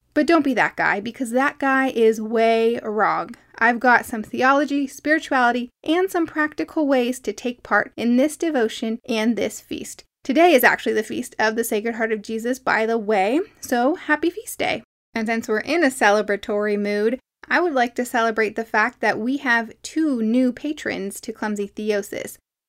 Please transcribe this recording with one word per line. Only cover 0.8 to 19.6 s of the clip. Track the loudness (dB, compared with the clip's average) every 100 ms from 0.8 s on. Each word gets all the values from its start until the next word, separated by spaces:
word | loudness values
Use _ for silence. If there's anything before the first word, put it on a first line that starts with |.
| 0 0
because | -4 -6 -2
that | 0 0 0
guy | 0 2 0
is | 2 2 2
way | 0 2 2 4 2 0
wrong. | -2 0 2 0 -4 -12 _ 0
I've | 0 4
got | 4 4 2
some | -8
theology, | -6 0 2 4 2 -2 -4
spirituality, | -4 0 0 0 2 2 0 -4 _
and | -2 0 0
some | -2 -2
practical | -2 -2 -4 -4 -2 2
ways | 2 0 -4
to | -6
take | -6 -8 -8
part | -2 0 0 -2
in | 2 2
this | 2 0
devotion | -2 0 0 -2 -6 -6 -4
and | -2 0 0
this | -4 -6
feast. | -12 -12 -12 -16 -20 _
Today | -2 4 6
is | 6
actually | 4 2 0
the | -2
feast | -2 -6 -6 -2
of | -2
the | -2
Sacred | -2 -2 -4
Heart | -2 -2
of | -4
Jesus, | -6 -6 -4 -4
by | 0 0 0
the | -2
way, | 0 2 2 0 -4 _
so | -4 0 0
happy | 0 -2 -2 -2
feast | -4 -10 -6
day. | -4 -4 -8 _ _
And | -6 -4
since | -4 -2
we're | -4
in | -2 0
a | 0
celebratory | 4 4 4 2 -4 -2 -2 -2 -2
mood, | -2 0 0 -2 _ _ -4
I | 0
would | 0
like | 0 0 -2
to |
celebrate | -2 0 0 0 -2 -2
the |
fact | -2 0 0 0
that | -2 -2
we | -2 -2
have | 0 0